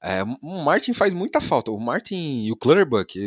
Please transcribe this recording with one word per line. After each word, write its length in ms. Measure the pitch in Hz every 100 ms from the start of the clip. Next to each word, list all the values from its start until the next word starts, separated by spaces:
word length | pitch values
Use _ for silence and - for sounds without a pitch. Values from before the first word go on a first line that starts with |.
É, 220 | 90 95
o 400 | 101 131 156 190
Martin 300 | 160 - -
faz 200 | 233 202
muita 260 | 180 220 302
falta. 300 | 226 139 113
O 80 | 104
Martin 640 | 117 160 - 185 160 127
e 80 | 107
o 40 | 110
Clutterbuck, 600 | 123 180 170 110 92 92